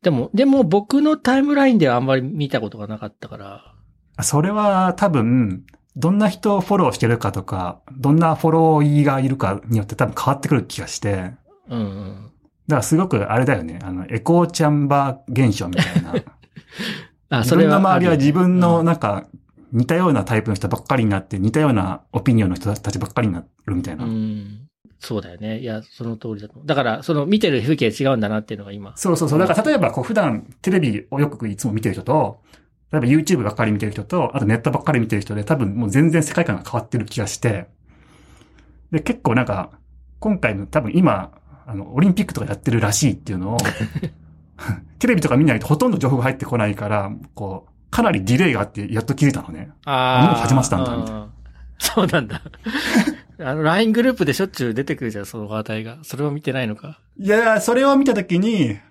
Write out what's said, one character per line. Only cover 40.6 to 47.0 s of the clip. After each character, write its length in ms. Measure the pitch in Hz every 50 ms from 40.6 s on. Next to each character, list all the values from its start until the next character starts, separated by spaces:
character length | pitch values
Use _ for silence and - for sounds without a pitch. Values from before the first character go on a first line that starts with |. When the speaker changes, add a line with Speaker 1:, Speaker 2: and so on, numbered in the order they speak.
| 101
Speaker 2:
多 160 | - - -
分 100 | 120 107 -
今、 360 | 170 185 147 110 95 90 - - _ _ - - - _ 127
あ 80 | 113
の、 180 | 98 98 - 110
オ 60 | 127
リ 80 | 175 202
ン 80 | 180
ピ 80 | 196 208
ッ 20 |
ク 80 | - -
と 80 | -
か 60 | 107 -
や 60 | -
っ 40 | -
て 140 | - 131
る 80 | 117 113
ら 120 | 107 104
し 180 | 104 - 156 131
い 40 | 101
っ 20 | -
て 140 | - -
い 40 | 101
う 20 | 90
の 180 | 92 98 113
を、 20 | 120
Speaker 1:
<laughs> 80 | - - - - 110 - - - - - - - - - - - _ _ _ -
Speaker 2:
<laughs> 420 | - - 101 - - - - -
テ 80 | - 240
レ 80 | 240
ビ 60 | 175
と 60 | - 147
か 80 | 120
見 80 | 127 156
な 100 | 156 120
い 40 | 110
と 80 | - -
ほ 80 | 151
と 140 | 147 254 254
ん 20 |
ど 60 | 202 -
情 120 | 139 127
報 80 | 139 127
が 60 | 120
入 100 | 131 131
っ 40 | -
て 80 | -
こ 120 | - 127 117
な 100 | 107 104
い 80 | 101
か 120 | 98 104 104
ら、 240 | 107 104